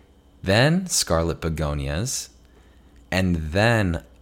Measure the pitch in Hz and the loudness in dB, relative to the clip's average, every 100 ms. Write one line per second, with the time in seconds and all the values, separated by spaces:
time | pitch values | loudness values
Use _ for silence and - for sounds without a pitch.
0 | _ _ _ - 87 104 143 180 180 - | _ _ _ -10 0 4 4 2 0 -4
1 | - 82 82 71 82 78 76 73 69 78 | 0 0 0 -2 -4 -2 -4 -4 -4 -4
2 | 123 - - - _ - - - - - | -4 -8 -10 -20 _ -20 -20 -20 -20 -20
3 | - 90 92 82 78 90 117 113 95 82 | -6 -2 0 0 0 2 4 4 0 -2
4 | - - | -6 -20